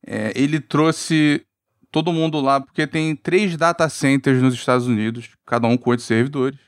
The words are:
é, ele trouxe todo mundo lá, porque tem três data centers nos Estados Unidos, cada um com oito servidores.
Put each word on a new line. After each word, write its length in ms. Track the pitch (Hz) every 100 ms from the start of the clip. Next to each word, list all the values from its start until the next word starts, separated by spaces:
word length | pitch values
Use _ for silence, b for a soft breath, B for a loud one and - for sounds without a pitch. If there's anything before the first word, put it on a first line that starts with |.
| -
é, 260 | 110 107 104
ele 240 | 143 156
trouxe 840 | - 143 160 156 - 160 151 143 _ _ _ _ _
todo 200 | 220 175
mundo 300 | 165 160 151
lá, 180 | 135 139
porque 260 | 131 - 151
tem 300 | 160 156 156
três 400 | - 180 208 165
data 320 | 165 170 160
centers 540 | - 135 139 135 127
nos 120 | 131
Estados 320 | 123 - 123 123
Unidos, 440 | 113 107 117 113 _ -
cada 200 | 117 113
um 120 | 120
com 140 | 120
oito 100 | 120
servidores. 580 | - 113 131 143 131 139